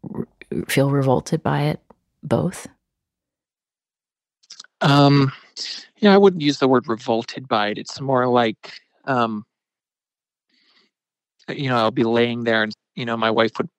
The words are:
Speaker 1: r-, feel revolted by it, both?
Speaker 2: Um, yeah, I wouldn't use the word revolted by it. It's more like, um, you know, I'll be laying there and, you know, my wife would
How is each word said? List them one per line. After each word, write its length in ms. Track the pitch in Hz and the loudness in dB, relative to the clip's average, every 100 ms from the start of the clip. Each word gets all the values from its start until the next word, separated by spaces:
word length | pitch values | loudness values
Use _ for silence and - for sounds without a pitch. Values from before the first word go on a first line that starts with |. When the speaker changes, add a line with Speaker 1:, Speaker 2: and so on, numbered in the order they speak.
| - | -12
Speaker 1:
r-, 140 | - - _ - - - | -10 -12 _ -10 -10 -4
feel 220 | - 139 | 0 0
revolted 520 | 139 135 123 - 160 | 0 2 0 0 -4
by 200 | - 143 | -2 -2
it, 180 | 147 156 _ _ _ _ | -2 -4 _ _ _ _
both? 420 | - - 180 - - _ _ _ _ _ _ _ _ _ _ _ _ _ _ _ _ _ _ - - _ | -4 -2 -2 -8 -18 _ _ _ _ _ _ _ _ _ _ _ _ _ _ _ _ _ _ -20 -20 _
Speaker 2:
Um, 520 | 151 143 143 143 135 - _ - - - - _ | 2 4 6 4 2 -2 _ -16 -14 -14 -18 _
yeah, 140 | 208 | 4
I 60 | 196 | 8
wouldn't 240 | 202 180 | 6 4
use 160 | 147 139 | -2 0
the 100 | 135 | 2
word 200 | 131 - | 2 0
revolted 580 | 110 123 113 117 - 131 | -8 -2 -4 -4 -12 -4
by 220 | 113 104 | -2 -2
it. 100 | 104 | -6
It's 220 | - - | -10 -10
more 260 | 135 131 123 | -4 0 2
like, 460 | 123 117 107 - - _ _ | 2 0 -2 -14 -20 _ _
um, 400 | - 127 117 107 104 _ _ _ _ _ _ _ _ _ _ _ _ _ _ _ _ _ _ _ - | -6 -2 -2 -4 -10 _ _ _ _ _ _ _ _ _ _ _ _ _ _ _ _ _ _ _ -14
you 200 | 147 139 | -8 -2
know, 80 | 123 | 0
I'll 140 | 110 | 0
be 140 | 127 | 0
laying 400 | 117 117 120 120 | 0 2 0 0
there 180 | 117 113 | -2 0
and, 100 | 107 107 _ | -2 -6 _
you 100 | - | -12
know, 120 | 120 113 | -8 -2
my 140 | 113 | 0
wife 220 | 110 113 - | 2 0 -2
would 100 | 170 | -8